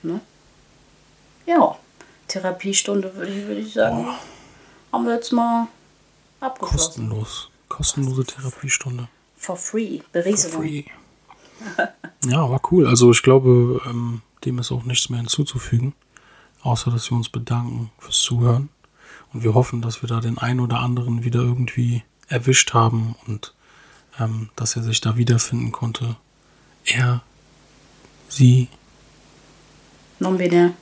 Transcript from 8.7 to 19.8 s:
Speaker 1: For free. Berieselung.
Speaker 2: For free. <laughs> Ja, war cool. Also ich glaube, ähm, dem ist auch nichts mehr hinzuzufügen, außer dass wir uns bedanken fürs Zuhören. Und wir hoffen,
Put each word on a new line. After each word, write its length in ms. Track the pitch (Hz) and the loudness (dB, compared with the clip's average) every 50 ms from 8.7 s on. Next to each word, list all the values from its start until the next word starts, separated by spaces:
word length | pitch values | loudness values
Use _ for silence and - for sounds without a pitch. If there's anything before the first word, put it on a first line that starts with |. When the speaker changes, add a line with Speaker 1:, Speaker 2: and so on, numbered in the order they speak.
| - - - 131 123 123 120 117 _ _ _ _ _ | -6 -6 -6 -8 -10 -10 -12 -14 _ _ _ _ _
Speaker 1:
For 180 | _ - - 180 | _ -10 -10 -10
free. 440 | 175 - - - 220 226 196 - - - _ | -8 -8 -6 -4 -4 -4 -4 -8 -10 -12 _
Berieselung. 400 | - 175 175 190 214 208 175 165 165 | -4 -2 0 0 0 0 0 -2 -2
Speaker 2:
For 80 | 160 | -6
free. 220 | 156 156 151 143 143 - - - - _ _ _ _ _ - _ _ - - - 226 208 170 | -6 -4 -6 -8 -10 -12 -18 -20 -20 _ _ _ _ _ -20 _ _ -20 -20 -16 -16 -10 -6
<laughs> 100 | - 180 175 - _ - - _ _ - | -6 -6 -6 -6 _ -20 -20 _ _ -2
Ja, 220 | 123 123 156 160 123 | 0 2 2 2 0
war 120 | 127 135 - - | 0 -2 0 4
cool. 140 | 170 180 151 | 4 4 6
Also 220 | 120 123 120 123 120 | 6 6 8 10 8
ich 120 | 120 - - | 8 8 6
glaube, 580 | 131 131 135 131 127 123 123 120 123 127 127 - | 8 6 8 8 8 6 6 6 4 0 -4 -4
ähm, 340 | - 120 120 120 117 117 113 - _ _ _ - | -6 -6 -6 -6 -6 -6 -8 -10 _ _ _ -6
dem 140 | 131 123 123 | -6 -4 -4
ist 120 | 117 - | -4 -4
auch 120 | 127 123 117 | -6 -4 -4
nichts 260 | 127 120 - - - | -2 -2 -2 -2 -2
mehr 100 | 123 120 | -4 -6
hinzuzufügen, 760 | 120 120 - - 147 - - 123 - - - 117 127 135 - _ _ _ _ - _ - - - _ _ _ _ | -2 -2 0 0 0 -2 -2 -6 -4 0 0 0 0 0 -4 _ _ _ _ -20 _ -20 -20 -20 _ _ _ _
außer 300 | - 131 120 117 - 123 | -2 -2 -2 0 0 -2
dass 180 | 117 117 - - | -2 -2 -2 -2
wir 80 | 120 | -2
uns 120 | 120 117 - | -2 -2 -4
bedanken 600 | - 117 117 - 120 120 120 120 120 117 117 110 _ _ | -6 -8 -4 -4 -4 -4 -4 -4 -6 -8 -8 -10 _ _
fürs 200 | - - - - | -12 -2 0 0
Zuhören. 500 | - - 123 120 120 123 117 123 139 147 _ _ _ _ _ _ - - - - - _ - | 0 2 2 2 4 4 4 2 0 -4 _ _ _ _ _ _ -20 -20 -20 -20 -20 _ -12
Und 100 | 120 113 | -2 -2
wir 100 | 113 104 | 2 4
hoffen, 260 | 123 127 - - 117 | 4 2 2 -2 -6